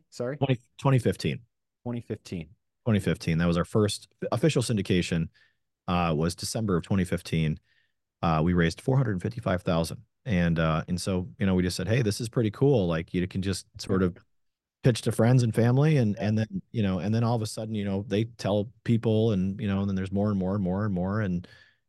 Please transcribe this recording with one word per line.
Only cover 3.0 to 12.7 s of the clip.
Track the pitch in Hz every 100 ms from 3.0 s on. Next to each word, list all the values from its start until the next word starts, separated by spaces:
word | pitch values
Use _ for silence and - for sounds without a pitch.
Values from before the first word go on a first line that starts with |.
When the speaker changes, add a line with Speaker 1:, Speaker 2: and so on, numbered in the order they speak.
Speaker 2:
fifteen. | 87 82 - 80
That | 87
was | 85
our |
first | 82 110 104 - - - -
official | 117 160 143
syndication, | 117 107 - 90 - 85 80 _ _ _ _ _ -
uh, | 90 85 76
was | 85
December | - - 117 110 87
of |
twenty | - 98
fifteen. | 85 87 - 82 78 - _ _ _ _ _ -
Uh, | 92 78
we | 87
raised | 87 82 -
four | - 131
hundred | 120 92
fifty-five | 110 117 110 90
thousand. | - 85 80 - - _
And, | 131 90 85 82
uh, | 80 78 -
and | 87
so, | - 92 90 -
you | 98
know, |
we | 92
just | 90 -
said, | 92
"Hey, | 123
this | 107 -
is | 113
pretty | 135 110
cool." | - 139